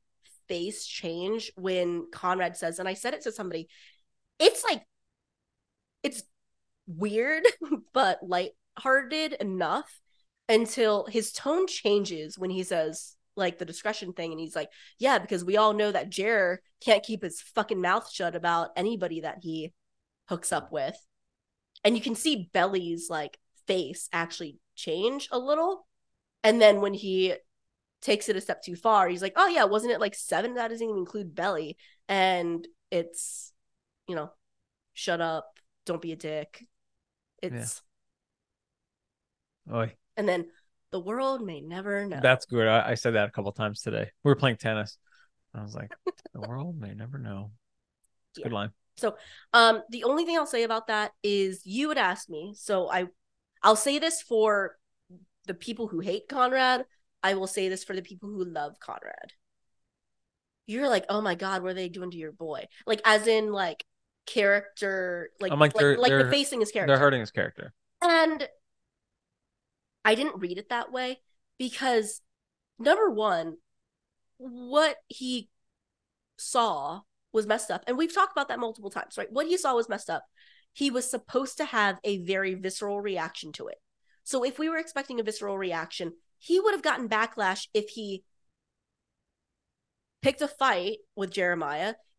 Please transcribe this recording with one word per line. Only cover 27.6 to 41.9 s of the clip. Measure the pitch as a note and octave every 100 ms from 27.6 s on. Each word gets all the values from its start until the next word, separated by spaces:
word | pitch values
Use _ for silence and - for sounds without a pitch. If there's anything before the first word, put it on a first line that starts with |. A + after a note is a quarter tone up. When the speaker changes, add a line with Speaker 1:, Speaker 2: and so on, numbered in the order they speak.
| _ _ _ _
Speaker 1:
takes | - G#3 -
it | F#3+
a |
step | - -
too | - F3
far, | A3+ G#3 F3+
he's | F3+
like, | F#3+ E4
"Oh | F#4+
yeah, | E4
wasn't | G3+ G#3+ A#3+
it, | A3+
like, | G#3
seven? | - - E3+ A#3+ B3
That | A3+
doesn't | A3+ A3+
even | G3+
include | F3+ G#3+ F3+
Belly." | D#3 F#3+ D#3+ D#3 - - _ -
And | G3 F#3 F3+ E3+ E3+ - _ -
it's, | F3 E3+ - - - - _ _ _ _ _ -
you | E3
know, | D3+ _ _ _ _ _ _
"Shut | - - E3+
up, | E3 D#3+ - _ _ _ -
don't | E3+
be | E3+
a | D#3+
dick." | D#3 D3+ D3+ - A#3+ _ _ _ _ _ _ _
Speaker 2:
Yeah. | F3+
Speaker 1:
It's | A#2+ A#2 - _ _ _ _ _ _ _ _ _ _ _ _ _ _ _ _ _ _ -
Speaker 2:
Oy. | A#2 A2+ - _ -
Speaker 1:
And | G3+
then, | F3 E3+ _ _ _ _
"The | F#3+
world | F3+ A#3+ C4+ C4
may | G3+ D3
never | D3+ F3+ G3+